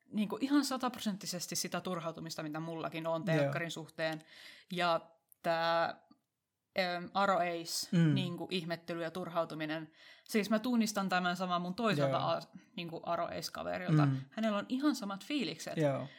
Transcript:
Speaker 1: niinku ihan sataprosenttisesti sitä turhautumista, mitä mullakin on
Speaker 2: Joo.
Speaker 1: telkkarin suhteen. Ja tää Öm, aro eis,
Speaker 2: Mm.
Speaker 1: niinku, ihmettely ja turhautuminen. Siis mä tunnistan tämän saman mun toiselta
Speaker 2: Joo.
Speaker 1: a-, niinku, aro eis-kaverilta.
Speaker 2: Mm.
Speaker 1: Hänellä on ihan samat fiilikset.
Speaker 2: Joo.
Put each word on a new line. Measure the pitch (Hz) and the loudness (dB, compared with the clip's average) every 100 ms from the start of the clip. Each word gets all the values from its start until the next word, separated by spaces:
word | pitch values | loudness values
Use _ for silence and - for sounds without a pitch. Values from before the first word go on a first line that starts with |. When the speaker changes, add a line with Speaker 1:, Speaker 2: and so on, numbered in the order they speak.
| _ | _
Speaker 1:
niinku | 202 208 - | -2 -2 -2
ihan | 269 285 | 4 4
sataprosenttisesti | 277 262 254 240 220 190 165 180 - 170 | 4 0 -2 -2 -4 -4 -6 -6 -4 -4
sitä | 180 175 | -2 -4
turhautumista, | 185 175 160 165 160 - | -2 -4 -6 -8 -8 -6
mitä | 160 156 | -6 -4
mullakin | 165 165 151 165 165 | -4 -4 -4 -4 -2
on | 165 156 | 0 2
Speaker 2:
Joo. | 156 | 2
Speaker 1:
telkkarin | 139 156 165 | 2 0 -4
suhteen. | 165 156 - 160 156 - - - - - | -6 -10 -4 -4 -4 -10 -20 -20 -20 -8
Ja | 175 175 165 - _ _ _ | 0 2 2 -2 _ _ _
tää | 170 165 170 170 165 - _ _ _ _ _ _ _ - | 0 2 4 4 2 -2 _ _ _ _ _ _ _ -2
Öm, | 180 175 175 | 0 -2 -2
aro | 190 196 185 | 2 4 4
eis, | 175 170 165 - - | 2 0 -4 -6 0
Speaker 2:
Mm. | 175 165 | 4 6
Speaker 1:
niinku, | 143 175 175 165 | 6 2 -4 -4
ihmettely | 185 160 165 - 170 | -4 -2 -6 -6 -4
ja | 165 | -4
turhautuminen. | 175 170 170 160 156 156 160 156 - - - | -4 -4 -2 -2 -4 -4 -4 -6 -14 -20 -20
Siis | - 220 196 | -2 0 2
mä | 214 | 2
tunnistan | 247 240 214 208 190 | 2 2 2 0 2
tämän | 180 180 175 | 2 2 0
saman | 185 175 | 0 0
mun | 180 | 0
toiselta | 180 226 147 139 165 | 0 2 4 4 2
Speaker 2:
Joo. | 165 | 2
Speaker 1:
a-, | 170 - - - - | 0 -4 -18 -14 -10
niinku, | 170 165 | -8 -6
aro | - 170 170 | -2 -2 -2
eis-kaverilta. | 175 165 - 170 180 180 151 143 | -4 -8 -6 -4 -4 4 6 6
Speaker 2:
Mm. | 135 135 | 4 -4
Speaker 1:
Hänellä | - 220 202 | -4 0 0
on | 202 | -2
ihan | 254 294 233 | 0 0 0
samat | 202 196 | -4 -8
fiilikset. | - 294 170 165 165 165 | -4 -2 -2 -4 -6 0
Speaker 2:
Joo. | 147 131 131 | 2 2 -4